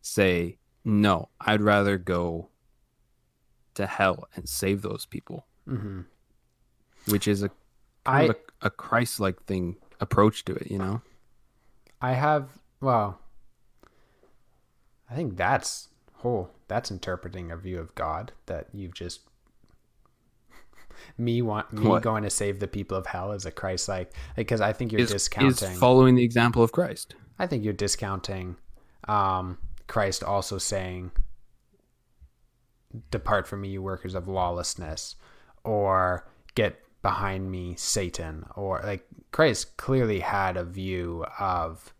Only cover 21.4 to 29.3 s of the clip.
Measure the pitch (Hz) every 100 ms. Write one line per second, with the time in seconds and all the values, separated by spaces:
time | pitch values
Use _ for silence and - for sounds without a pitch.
21.4 | 117 107 - 110 110 90 113 110 104 -
22.4 | 101 95 98 104 95 95 - 90 95 101
23.4 | 110 - 95 92 - 95 90 - - -
24.4 | 107 113 104 107 120 110 117 101 - -
25.4 | 135 127 95 90 127 127 131 127 120 120
26.4 | 117 120 117 - 170 - - - - -
27.4 | 180 135 107 98 101 - 101 98 - 95
28.4 | 92 87 - - - - - 104 95